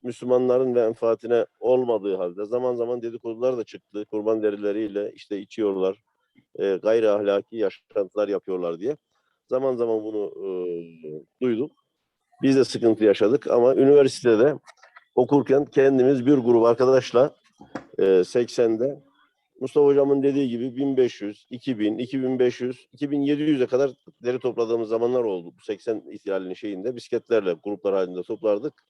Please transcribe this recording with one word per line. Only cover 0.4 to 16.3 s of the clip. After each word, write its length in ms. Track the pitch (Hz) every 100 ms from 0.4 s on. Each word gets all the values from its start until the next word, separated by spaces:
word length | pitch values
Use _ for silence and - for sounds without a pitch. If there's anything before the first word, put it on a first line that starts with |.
| 127 123 131
menfaatine 760 | 123 113 113 113 113 - 120 - _
olmadığı 560 | 113 127 123 110 98 92
halde 280 | 90 87
zaman 300 | 104 123 127
zaman 280 | 120 117 123
dedikodular 540 | 117 117 117 113 123 127
da 80 |
çıktı. 400 | 107 98 _ 104 107
Kurban 320 | 107 104 110
derileriyle 680 | 107 101 104 101 110 98 101
işte 240 | - - 101
içiyorlar, 640 | 101 - 104 95 92 98 _ _ _ _ _ -
e, 180 | 98 95
gayri 340 | 104 113 110
ahlaki 460 | 104 101 101 98 113
yaşantılar 720 | 101 - _ 107 95 104 104
yapıyorlar 500 | 98 - 92 87 85
diye. 180 | 104 151 _ _ _ _ _
Zaman 280 | 127 135 123
zaman 280 | 117 110
bunu, 280 | 107 107 101 - 95
e, 20 | 90 90 87 85 82 78 78 69 _
duyduk. 280 | 127 110 151 _ _ _ _ _ _ _
Biz 140 | 135 135
de 80 |
sıkıntı 400 | 123 110 117 110
yaşadık 420 | 107 98 104 139 -
ama 280 | 117 120
üniversitede 800 | 120 135 143 135 - 123 110 131 147 - - - - _
okurken 500 | - 120 143 127 135
kendimiz 600 | 147 - 135 135 127 139
bir 120 | 120